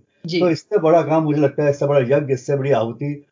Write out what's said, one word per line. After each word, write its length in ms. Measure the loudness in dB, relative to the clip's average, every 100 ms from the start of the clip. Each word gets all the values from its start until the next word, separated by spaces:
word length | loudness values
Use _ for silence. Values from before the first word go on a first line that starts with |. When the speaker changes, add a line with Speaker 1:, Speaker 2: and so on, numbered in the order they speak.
| _ _ -6
Speaker 1:
जी। 140 | 0
Speaker 2:
तो 100 | 0
इससे 280 | 0 -2 0
बड़ा 240 | 4 2
काम 200 | 2 0
मुझे 180 | 0 0
लगता 240 | 0 0
है, 60 | -2
इससे 160 | 0 0
बड़ा 300 | 0 2 0
यज्ञ, 160 | 0
इससे 240 | -4 -2 -4
बड़ी 140 | 0
आहुति, 560 | 0 -2 -6 -8 -10 -14